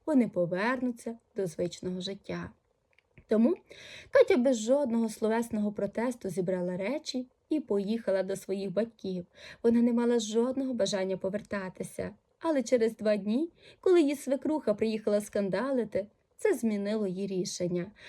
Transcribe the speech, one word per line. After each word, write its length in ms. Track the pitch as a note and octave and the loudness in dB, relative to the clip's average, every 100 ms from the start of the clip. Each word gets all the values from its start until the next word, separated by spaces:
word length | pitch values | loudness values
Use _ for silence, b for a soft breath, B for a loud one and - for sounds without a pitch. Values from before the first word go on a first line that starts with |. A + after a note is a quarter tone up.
| - | 2
вони 220 | C#4 A3 | 4 4
повернуться 920 | F3+ E3+ F3+ A3 C4 B3+ A#3+ A#3 A#3 _ - | 2 0 0 0 0 -2 -4 -10 -12 _ -6
до 100 | F#3+ | -6
звичного 540 | - F3 - F#3 F#3 | -2 -6 -4 -8 -6
життя. 500 | F#3 G3+ - F3 F3 - _ _ _ _ _ - - | -6 -10 -10 -10 -10 -16 _ _ _ _ _ -14 0
Тому 260 | A3 A#3+ G4 - B B B B | 4 4 2 -6 B B B B
Катя 260 | C#5 - D#4+ | 6 8 6
без 220 | B3 A#3 | 4 2
жодного 500 | G#3+ C#4 C#4 A#3 A3+ | 2 2 2 0 0
словесного 640 | - G#3+ A3+ A#3 G#3+ G#3 | 0 0 0 -2 -2 -2
протесту 560 | G#3 G3+ G#3+ B3 A#3+ G3 | -2 -4 -2 -4 -4 -6
зібрала 480 | F3+ F3+ F#3 F3+ F3+ | -4 -2 -2 -2 -4
речі 500 | F#3+ D4+ - B3+ B3+ _ - | -4 -6 -6 -8 -8 _ -4
і 100 | D#4 | -4
поїхала 640 | - G3+ G3 A3+ G#3+ F#3+ | 0 -2 0 -2 0 0
до 140 | F#3 F#3+ | 0 -6
своїх 340 | - G3 G3 | -6 -6 -2
батьків. 560 | F#3 A3+ _ F#3+ F3+ F3 B B B | -2 -4 _ -8 -8 -10 B B B
Вона 200 | A#3 A#3 | 2 4
не 100 | A#3+ | 4
мала 260 | A#3 A#3+ A#3+ | 4 2 2
жодного 560 | G#3 A3 B3 C4 C4 | 0 0 0 -2 -4
бажання 420 | A#3+ G3+ G3+ F#3+ F#3 | -2 -2 0 -2 -4
повертатися. 920 | F#3+ G#3 - G3+ F#3 - F#3+ - F#3 - _ _ | -4 -6 -6 -8 -8 -10 -12 -8 -10 -10 _ _
Але 220 | E4 C#4+ | -2 0
через 340 | A#3+ B3+ A3 A3 | 2 2 2 0
два 200 | G#3 G#3 | 0 0
дні, 340 | G3 A#3+ E4+ B B B | 0 -2 -2 B B B
коли 200 | F#4+ F4 | 4 6
її 160 | C#4+ C#4+ | 6 2
свекруха 580 | - C4+ C#4+ D#4 - | -2 -2 0 -2 0
приїхала 460 | G#3 A3 A3 G#3+ G#3 | 0 0 0 0 0
скандалити, 840 | G#3 G#3 G3 F#3 C4 C4 G#3+ F#3+ G#3 _ _ _ | 0 -2 0 0 0 0 -2 -4 -6 _ _ _
це 180 | G#4+ | 0
змінило 520 | C4+ A3+ G3+ G3+ A3 G3+ | 0 0 -2 -2 -2 -2
її 200 | F3+ G3 | -4 -4
рішення. 600 | F#3+ F3 - F3+ F3 F3+ - | -4 -4 -4 -2 -2 -6 -12